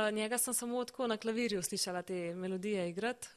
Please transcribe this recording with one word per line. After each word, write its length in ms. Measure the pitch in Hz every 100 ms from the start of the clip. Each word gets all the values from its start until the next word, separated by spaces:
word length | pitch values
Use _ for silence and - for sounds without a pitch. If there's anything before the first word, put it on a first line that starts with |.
| 214
njega 300 | 214 214 240
sem 160 | -
samo 260 | 240 240 247
tako 260 | 247 - 240
na 100 | 220
klavirju 420 | 226 226 240 202
slišala 420 | 175 196 - 180
te 300 | 180 185 170
melodije 540 | 175 180 190 202 202 175
igrati, 420 | 175 226 240 -